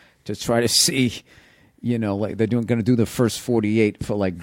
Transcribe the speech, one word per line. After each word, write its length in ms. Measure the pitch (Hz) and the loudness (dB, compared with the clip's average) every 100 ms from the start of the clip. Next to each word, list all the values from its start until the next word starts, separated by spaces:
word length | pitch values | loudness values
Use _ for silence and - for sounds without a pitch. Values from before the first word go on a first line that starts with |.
| _ _ - | _ _ -12
to 100 | 104 | -8
try 240 | - 117 | -2 0
to 80 | 120 | 2
<laughs> 160 | - | 2
see, 380 | - 135 123 - - - _ _ _ _ | 0 0 -2 -2 -16 -20 _ _ _ _
you 160 | 120 117 | -4 -2
know, 200 | 107 98 | -2 -2
like, 180 | 104 98 | -2 -2
they're 100 | 107 | 0
doing, 180 | 120 110 | 0 0
gonna 180 | 117 | 0
do 120 | 107 120 | 2 2
the 80 | 104 | 2
first 340 | - 117 - | 2 0 0
forty-eight 640 | - 117 104 113 107 - | -2 0 2 2 2 0
for, 120 | - 104 | -4 -2
like, 200 | 95 87 | -2 -2